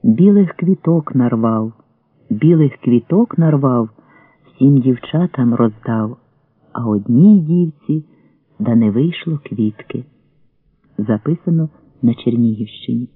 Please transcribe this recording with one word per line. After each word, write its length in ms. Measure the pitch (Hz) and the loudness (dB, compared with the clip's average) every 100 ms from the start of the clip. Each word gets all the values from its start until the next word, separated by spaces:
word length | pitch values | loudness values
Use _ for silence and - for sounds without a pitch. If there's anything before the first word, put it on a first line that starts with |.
білих 500 | - 113 190 202 180 | 0 2 4 4 2
квіток 600 | - 175 190 - 165 151 | -2 -2 -2 0 -2 0
нарвав, 580 | 131 120 117 113 110 110 113 _ _ _ _ _ | -2 0 0 -2 -2 -4 -10 _ _ _ _ _
білих 460 | 107 156 165 147 - | 0 2 4 2 -2
квіток 640 | - 120 - 180 233 - | 0 0 2 -2 0 0
нарвав, 500 | 160 147 139 120 107 _ _ _ _ _ _ | 0 2 0 -2 -4 _ _ _ _ _ _
всім 320 | _ 135 143 | _ 2 4
дівчатам 760 | 127 123 - 156 175 - 120 | 2 -2 -4 -4 -2 0 -2
роздав, 640 | 117 113 110 - 113 107 123 _ _ _ _ _ | 2 -2 -2 -6 -4 -6 -10 _ _ _ _ _
а 140 | - 117 | -10 -4
одній 540 | 104 101 120 196 208 | -4 0 4 6 6
дівці 640 | 156 175 170 151 - 156 151 _ _ _ _ _ | 4 0 0 -4 -6 -6 -6 _ _ _ _ _
да 160 | 107 | 0
не 160 | 117 110 | 2 2
вийшло 500 | 104 160 170 - 151 | 0 -2 -4 -8 -8
квітки». 600 | - 104 110 107 - - 127 _ _ _ _ _ _ _ _ - | -8 -6 -6 -6 -14 -14 -14 _ _ _ _ _ _ _ _ -10
Записано 680 | 107 107 127 170 - 165 156 _ _ _ | -4 -4 -4 -6 -2 -2 -2 _ _ _
на 120 | 117 | -4
Чернігівщині. 920 | 117 - 120 117 107 107 - - 117 123 | -2 -4 0 -2 -2 -10 -12 -8 -8 -8